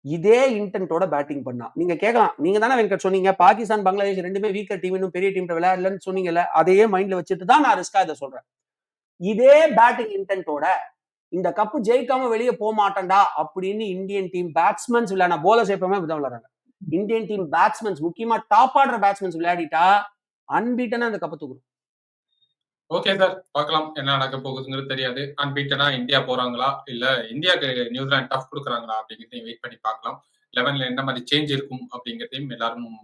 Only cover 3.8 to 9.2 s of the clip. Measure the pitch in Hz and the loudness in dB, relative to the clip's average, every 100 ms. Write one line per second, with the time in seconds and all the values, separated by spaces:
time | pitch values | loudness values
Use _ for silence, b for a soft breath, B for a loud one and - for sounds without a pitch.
3.8 | 190 196 202 185 175 196 208 196 202 196 | 2 0 -2 -2 -4 -4 -2 -4 -6 -6
4.8 | 185 190 185 175 196 190 175 165 180 185 | -4 -4 -4 -2 -2 -2 -4 0 2 2
5.8 | 190 190 - 190 180 170 175 160 160 190 | -2 -4 -6 -4 0 0 2 4 6 6
6.8 | 220 185 196 185 160 185 185 285 269 196 | 6 4 0 -4 -4 -4 4 4 6 2
7.8 | 175 196 170 147 139 127 _ _ _ _ | 2 0 0 -4 -12 -14 _ _ _ _
8.8 | _ _ _ _ | _ _ _ _